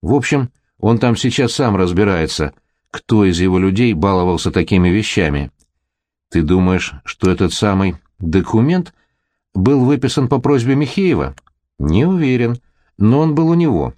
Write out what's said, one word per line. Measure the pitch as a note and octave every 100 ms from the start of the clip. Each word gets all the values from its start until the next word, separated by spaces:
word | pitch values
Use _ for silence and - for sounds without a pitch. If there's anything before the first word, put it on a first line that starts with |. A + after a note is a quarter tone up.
В | E2
общем, | C#3 - D3 B2 _ _ _
он | G#2+ A#2
там | B2 A2
сейчас | B2+ - A#2+
сам | - C3 G2+
разбирается, | F#2 F2 G#2 F2+ D#2+ - D2 - _ _ _
кто | - - A2+ G2
из | E2+
его | F#2 F#2
людей | F#2+ F#2+ A#2+
баловался | F#2 G2 F#2+ F2+ E2+ F#2+
такими | F2+ F2 G2 F2+
вещами". | F#2+ G#2+ - E2 C#2+ C#2 _ _ _ _ _ _ _ _
"Ты | E2+
думаешь, | D#2 F2+ F#2 F#2 - - -
что | - F#2+
этот | F2 F#2
самый | - G#2+ F#2+ G2 E2 _ _
документ | F2 F#2 - A2 B2 F3+ E3+ _ _ _ _ _ _
был | G2 G2 C#3 B2
выписан | C#3+ C3 - B2+
по | C3+
просьбе | C3 C#3 A#2
Михеева?" | C#3 D3+ - F#3+ A2 C2+ C2+ _ _ _ _
"Не | D2 E2+ D#3
уверен, | F#3 C#3+ B2+ A#2 A#2+ _ _ _ -
но | G#2 C3+
он | D#3+ D3
был | E3
у |
него". | E3+ E3 F#2 C2